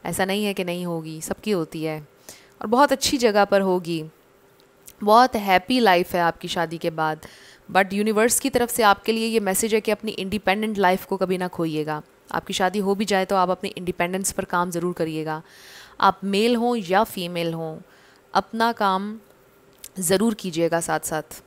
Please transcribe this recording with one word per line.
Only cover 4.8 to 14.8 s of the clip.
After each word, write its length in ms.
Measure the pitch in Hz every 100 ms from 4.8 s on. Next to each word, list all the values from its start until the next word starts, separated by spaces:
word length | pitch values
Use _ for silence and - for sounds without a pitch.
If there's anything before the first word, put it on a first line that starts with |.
| - -
बहुत 340 | 208 220 254 226
हैप्पी 440 | 202 185 - 254
लाइफ 340 | 220 175 185
है 60 | 180
आपकी 280 | 170 - 175
शादी 300 | 185 165 165
के 120 | 170
बाद। 360 | 160 156 156 - - - - -
But 200 | 185 196
यूनिवर्स 480 | 196 214 214 233 -
की 100 | 269
तरफ 200 | 247 233
से 120 | -
आपके 300 | 208 196 -
लिए 140 | 226 226
ये 140 | 226
मैसेज 340 | 202 190 226
है 60 | 220
कि 100 | 220
अपनी 200 | 208 214
इंडिपेंडेंट 680 | - 190 208 - 202 214 202
लाइफ 260 | 180 190
को 120 | - 190
कभी 220 | 180 180
ना 100 | 180
खोइएगा। 540 | - 165 156 151 151 - _ -
आपकी 200 | 165 -
शादी 260 | 190 185 202
हो 160 | 190
भी 100 | 196
जाए 200 | 208 196
तो 120 | 190 196
आप 140 | 180
अपनी 200 | 180 190
इंडिपेंडेंस 640 | - 180 - 175 190 196
पर 120 | -
काम 260 | 185 175 180
ज़रूर 220 | 170